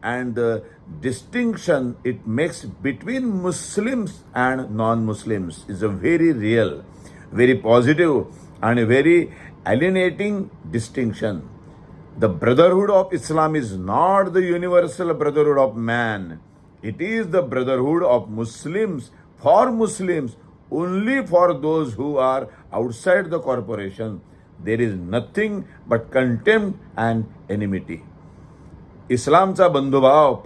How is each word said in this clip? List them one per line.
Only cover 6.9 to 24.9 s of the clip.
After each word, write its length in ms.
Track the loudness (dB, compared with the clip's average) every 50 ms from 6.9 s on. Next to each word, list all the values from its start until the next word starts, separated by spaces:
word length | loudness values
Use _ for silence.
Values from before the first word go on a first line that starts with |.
| -20 -20 -20 -20 -20 -20 -18 -6
very 260 | 2 4 4 4 4 2
positive, 680 | 4 4 6 6 6 6 4 4 4 2 2 0 -2 -4 -12 -20 -20 -20 -10 -2
and 160 | 0 0 2 2
a 80 | 4
very 440 | 4 4 4 6 6 4 4 2 0 -6 -16 -20 -20 -20 -8 -2
alienating 840 | 0 0 2 2 0 2 0 0 0 -2 -4 -4 -4 -4 -4 -6 -10 -14 -16 -14 -8
distinction. 760 | -6 -6 -6 -6 -6 -4 -4 -4 -4 -4 -6 -6 -6 -8 -10 -14 -20 -20 -20 -20 -20 -20 -20 -20 -20 -20 -20 -18 -4
The 140 | -2 0 0
brotherhood 580 | 0 0 0 2 6 6 6 6 6 4 2 4
of 240 | 4 2 2 2
Islam 440 | -4 -6 -4 -2 0 0 2 2 0
is 200 | -2 -4 -4 -6
not 560 | -8 -6 -2 0 2 2 4 2 2 0 2
the 100 | 0 0
universal 720 | 0 0 -2 -2 -2 2 2 2 2 2 -2 -4 -4 -4
brotherhood 460 | -2 -2 -2 0 2 2 2 4 4 4
of 180 | 2 2 0
man. 640 | -4 -4 -2 0 0 0 -2 -4 -6 -8 -10 -14 -16 -18 -20 _ _ -20 -20 -20 _
It 180 | -12 -12 -8 -6
is 280 | -6 -4 -4 -4 -4 0
the 140 | 0 0
brotherhood 640 | 0 0 -2 -2 0 0 0 0 0 0 0 2 2
of 260 | 2 2 2 0 -4
Muslims 800 | -6 -8 -8 -8 -10 -12 -10 -6 -4 -2 -2 -2 -4 -8 -12 -14 -20 -20 -20 _ _
for 340 | _ 2 4 6 6 4 2
Muslims, 680 | 2 0 -2 -2 -2 -4 -4 -2 -2 -2 -4 -6 -10 -16 -20 -20 -20 _ _ -8
only 560 | -6 -4 -4 -2 -2 -2 -2 0 -2 -2 0
for 260 | 2 4 4 6 4
those 400 | 2 0 -2 0 0 0 -2 -2
who 240 | -6 -6 -6 -4 0
are 320 | 0 2 2 0 0 -4 -8 -14 -20 -18 -8
outside 560 | -6 -4 -4 -4 -6 -4 0 2 2 2 2 -2
the 120 | -4 -4
corporation. 840 | -2 -2 -4 -4 -4 -6 -8 -6 -8 -8 -8 -8 -10 -10 -10 -12 -16 -20 -20 -20 -20 -20 -20 -10 -4
There 160 | -4 0 0
is 120 | 0 -2